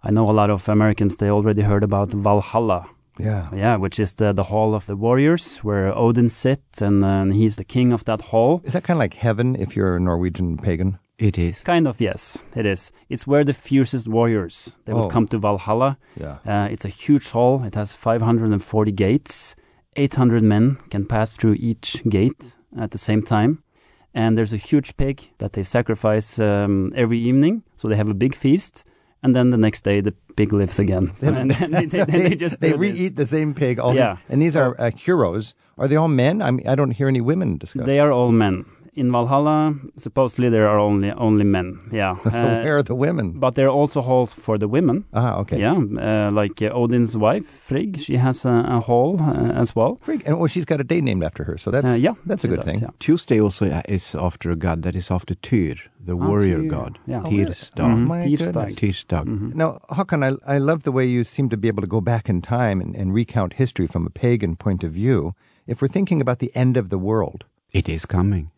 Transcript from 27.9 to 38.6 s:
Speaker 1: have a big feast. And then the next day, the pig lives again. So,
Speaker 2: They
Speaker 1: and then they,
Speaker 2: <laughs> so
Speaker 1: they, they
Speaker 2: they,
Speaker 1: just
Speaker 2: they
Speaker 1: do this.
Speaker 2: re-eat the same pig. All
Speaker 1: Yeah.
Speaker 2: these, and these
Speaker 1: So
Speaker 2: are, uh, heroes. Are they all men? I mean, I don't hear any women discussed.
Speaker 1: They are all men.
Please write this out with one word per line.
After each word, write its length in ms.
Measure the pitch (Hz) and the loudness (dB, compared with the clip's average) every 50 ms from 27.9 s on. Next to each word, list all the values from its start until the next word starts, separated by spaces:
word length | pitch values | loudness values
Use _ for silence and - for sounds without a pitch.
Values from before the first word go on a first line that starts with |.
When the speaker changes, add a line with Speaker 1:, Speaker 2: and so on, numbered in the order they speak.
| 107 | 0
Speaker 1:
have 140 | 104 104 107 | 0 0 0
a 60 | 104 | 0
big 180 | 95 113 135 131 | 0 0 -2 -2
feast. 480 | - - 131 147 196 - - _ - _ _ _ _ _ _ _ _ | 0 2 2 2 2 0 -8 _ -20 _ _ _ _ _ _ _ _
And 140 | - 131 123 | 0 2 4
then 160 | 127 123 123 | 4 4 4
the 60 | 123 | 4
next 260 | 110 110 107 104 - - | 4 2 2 2 -2 -2
day, 160 | 104 101 101 | 0 0 2
the 120 | 98 104 95 _ _ _ - | 0 -2 -4 _ _ _ 0
pig 160 | - 107 98 | 0 0 2
lives 280 | 104 101 98 87 - - | 2 2 2 0 0 0
again. 340 | 101 95 95 90 92 85 - | 0 2 2 0 0 -2 -4
So, 180 | - 131 151 | -2 0 0
Speaker 2:
They 60 | 143 131 | 0 2
Speaker 1:
and 120 | 127 135 | 0 0
then 200 | 139 - - 147 | 0 0 0 0
they, 160 | 160 180 175 151 | 0 0 0 0
Speaker 2:
<laughs> 80 | 165 | 0
so 80 | 202 196 | 0 0
Speaker 1:
they, 60 | - | 2
they 180 | 156 170 185 175 | 2 2 2 2
Speaker 2:
they, 60 | - | 0
Speaker 1:
just 240 | 147 170 170 143 - | 0 -4 -6 -4 0
Speaker 2:
they 120 | 160 160 | 0 0
Speaker 1:
do 60 | 151 | 2
this. 140 | 147 185 202 | 2 0 -2
Speaker 2:
re-eat 240 | 185 175 180 185 127 | 0 -2 -4 -4 -2
the 100 | 135 143 | -4 -2
same 260 | 117 143 156 156 151 139 | -2 0 -2 -2 -2 -2
pig. 260 | - 143 127 123 110 | -2 0 0 0 0
All 160 | 123 123 127 | 0 2 2
Speaker 1:
Yeah. 200 | 131 123 107 92 | 2 2 0 -2
Speaker 2:
these, 80 | 92 - - | -6 -8 -2
and 120 | 131 139 | 0 2
these 120 | 156 170 147 | 2 2 2
Speaker 1:
So 60 | 151 | 2
Speaker 2:
are, 200 | 135 127 120 - | 2 2 0 0
uh, 100 | 120 117 | -2 -2
heroes. 600 | 113 - - 175 185 170 117 87 85 107 107 - - _ _ _ _ | -2 -2 -2 0 2 2 2 0 0 -4 -8 -8 -16 _ _ _ _
Are 100 | - - | -4 0
they 80 | 139 147 | 0 2
all 140 | 156 165 160 | 2 2 2
men? 320 | 147 127 123 143 180 220 | 2 2 2 2 2 0
I 100 | 196 135 | 0 -2
mean, 160 | 127 127 - | -2 -2 0
I 80 | - 135 | 0 0
don't 160 | 135 143 131 | 0 0 0
hear 160 | 120 101 135 | 0 0 0
any 140 | 135 135 127 | 0 0 0
women 360 | 117 120 160 185 185 120 87 | 0 0 0 0 0 -2 -4
discussed. 280 | 69 - - - - 113 | -4 -8 -10 -10 -6 -2
Speaker 1:
They 140 | 131 139 143 | 0 2 4
are 120 | 147 147 | 4 4
all 200 | 135 123 123 120 | 4 2 4 4
men. 340 | 113 113 107 98 92 92 | 4 4 4 2 0 -2